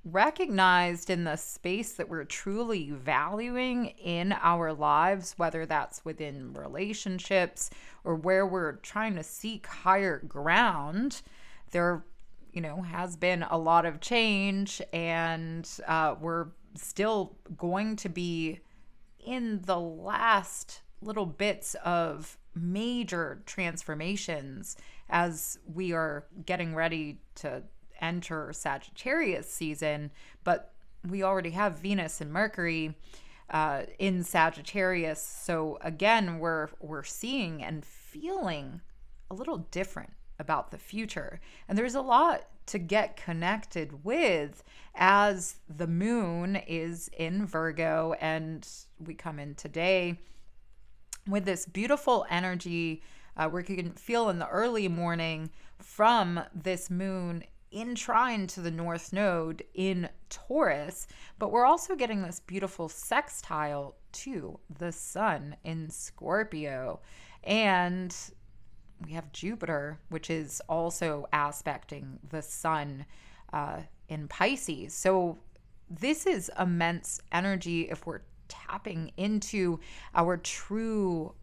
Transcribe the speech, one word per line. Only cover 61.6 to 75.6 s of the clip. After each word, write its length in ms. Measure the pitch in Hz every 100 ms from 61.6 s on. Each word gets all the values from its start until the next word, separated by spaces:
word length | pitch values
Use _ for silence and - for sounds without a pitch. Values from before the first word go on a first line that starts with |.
| 254
also 280 | 330 -
getting 280 | 339 240 208
this 180 | 180 170
beautiful 480 | - 185 190 - 160
sextile 1080 | - - 247 285 - - 156 151 143 139 - -
to 480 | - 269 220 113 78 - 151
the 120 | 170
sun 640 | 165 - - 214 151 143 147
in 260 | 165 165 156
Scorpio. 1080 | - - - - 190 214 156 147 131 131 82 - - - -
And 720 | - 214 208 185 180 180 180 - - - - - - - - -
we 80 | 160
have 180 | 160 151
Jupiter, 640 | - 185 226 170 151 143 156 -
which 220 | 160 -
is 320 | 165 147 - -
also 640 | 165 170 - 165 147 151
aspecting 880 | 151 147 147 - 131 - 143 135 - -
the 100 | 156
sun, 640 | 151 - 165 156 143 135 139 - - - -
uh, 280 | 151 147 156 151 - -
in 200 | 151 147
Pisces. 640 | - 196 269 - 156 175
So 420 | - 190 190 175 160 - -